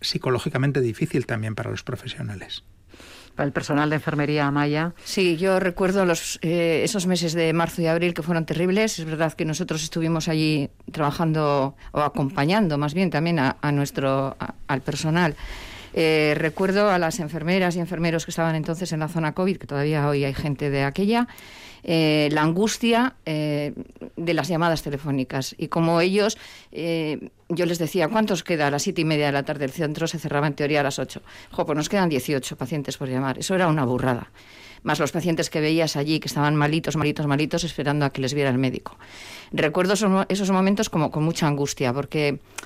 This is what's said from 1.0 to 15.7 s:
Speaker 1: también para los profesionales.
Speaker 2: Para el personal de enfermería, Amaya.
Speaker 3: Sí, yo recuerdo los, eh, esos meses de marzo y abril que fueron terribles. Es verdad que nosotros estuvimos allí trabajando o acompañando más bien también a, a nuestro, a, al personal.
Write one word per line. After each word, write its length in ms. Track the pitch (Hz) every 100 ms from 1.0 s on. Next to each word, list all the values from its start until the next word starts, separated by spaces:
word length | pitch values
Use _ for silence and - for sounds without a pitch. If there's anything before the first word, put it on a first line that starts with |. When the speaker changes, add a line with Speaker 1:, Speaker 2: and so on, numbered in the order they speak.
| 160 151 120
Speaker 1:
también 300 | 113 110 107
para 140 | 104
los 140 | 107
profesionales. 840 | - - - - 120 98 - - - - - - - - - -
Speaker 2:
Para 120 | 143
el 40 |
personal 380 | 147 147 147 151
de 80 | 156
enfermería, 500 | - 147 143 147 143
Amaya. 460 | 143 147 147 170 -
Speaker 3:
Sí, 320 | - - 180 160
yo 240 | 190 185
recuerdo 460 | 190 175 185 196 185
los, 340 | 165 - -
eh, 420 | 165 170 170 156 -
esos 200 | 214 180
meses 280 | 180 165
de 180 | 170 160
marzo 300 | 165 165 -
y 60 | 165
abril 260 | 165 175
que 80 | 170
fueron 240 | 160 170 160
terribles. 520 | 156 180 190 220 196
Es 60 |
verdad 300 | 160 156 160
que 100 | -
nosotros 400 | 160 156 180 160
estuvimos 460 | 156 170 160 165 160
allí 400 | 156 156 151 143 - -
trabajando 840 | - 147 143 165 156 151 143 135 - -
o 80 | 143
acompañando 800 | 147 - 135 139 143 202 196 147
más 160 | 147
bien 160 | 156 190
también 300 | 147 165 170
a, 180 | 135 -
a 140 | 147
nuestro, 640 | 143 143 - 135 135 135 -
a, 140 | - - -
al 120 | 135
personal. 560 | 131 147 160 165 175 143 - - -